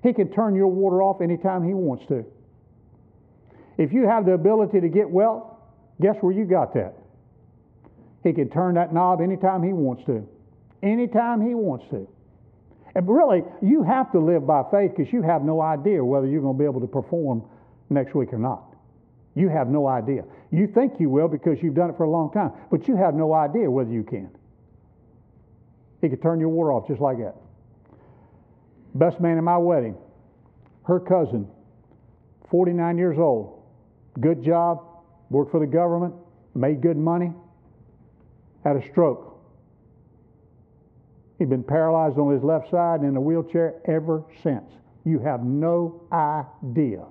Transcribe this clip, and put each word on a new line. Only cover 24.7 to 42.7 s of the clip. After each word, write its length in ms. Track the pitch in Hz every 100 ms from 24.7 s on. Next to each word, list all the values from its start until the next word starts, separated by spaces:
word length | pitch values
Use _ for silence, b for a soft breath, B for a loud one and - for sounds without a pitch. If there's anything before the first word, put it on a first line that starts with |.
| _ _ _ _ _ _ _ _ _ _ _ _ _
He 80 | 160
could 140 | 131
turn 180 | 160 165
your 100 | 160
water 220 | 165 160
off 160 | 127 104
just 140 | 139
like 160 | 139 123
that. 180 | 104 - - - _ _ _ b b b b b b b _ _ - 127
Best 260 | 165 170
man 160 | 170 165
in 60 |
my 140 | 165 175
wedding, 380 | 170 160 117 92 - _ _ _ _ _ _ _
her 160 | - 180
cousin, 480 | 180 185 143 113 98 - _ _ _ _ _ _ _ _ -
forty-nine 500 | 170 180 175 170 170
years 220 | 180 151
old, 420 | 165 117 101 - - _ _ _ - -
good 220 | 143 160
job, 400 | 131 170 170 170 - - _ _ _
worked 220 | 135 139
for 80 | 165
the 80 | 151
government, 480 | 151 175 170 175 180 - _ _ 120
made 260 | 135 147
good 160 | 131 147
money, 340 | 156 170 175 165 - _ - _ - _ - _ - _ _ _
had 120 | 151 139
a 60 |
stroke. 580 | - - 165 120 - - - _ _ _ _ _ _ _ _ _ _ _ _ _ _ _ _ _ _ _
He'd 120 | 147
been 140 | 131
paralyzed 540 | 120 151 160 160 160 135
on 140 | 147
his 100 | 139
left 280 | 139 160 160